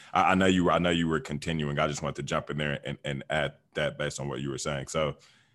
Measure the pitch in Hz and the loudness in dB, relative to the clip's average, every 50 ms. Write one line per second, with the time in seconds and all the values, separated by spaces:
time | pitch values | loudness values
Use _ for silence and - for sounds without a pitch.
0 | - - - - 92 82 95 92 95 95 92 90 87 85 80 85 87 87 87 85 | -18 -2 2 2 4 4 4 6 6 6 6 6 4 4 4 4 4 2 2 2
1 | 85 80 80 78 73 - 73 73 - 85 82 80 76 71 71 73 76 78 73 - | 2 2 0 -2 -2 -4 -6 -4 -4 -4 -2 -2 -2 -2 0 0 0 0 0 -2
2 | 78 71 69 - 71 71 82 76 - - 73 73 76 73 71 67 - - 71 - | -4 -4 -4 -6 -4 -2 -2 -2 -2 -2 -4 -2 -2 -2 -2 -4 -6 -8 -10 -6
3 | - 71 71 67 - - 71 78 71 71 - - _ _ _ 80 76 71 65 71 | -6 -6 -6 -6 -4 -2 -2 0 0 -2 -4 -10 _ _ _ -2 -2 -2 -2 -2
4 | 73 73 - - 67 69 65 62 69 69 67 67 - 78 71 69 67 - - 80 | -4 -4 -4 -6 -6 -6 -6 -4 -6 -6 -6 -4 -4 -4 -4 -4 -6 -4 -2 -2
5 | 78 73 69 - - - _ _ _ _ _ | -2 -2 -2 -6 -16 -20 _ _ _ _ _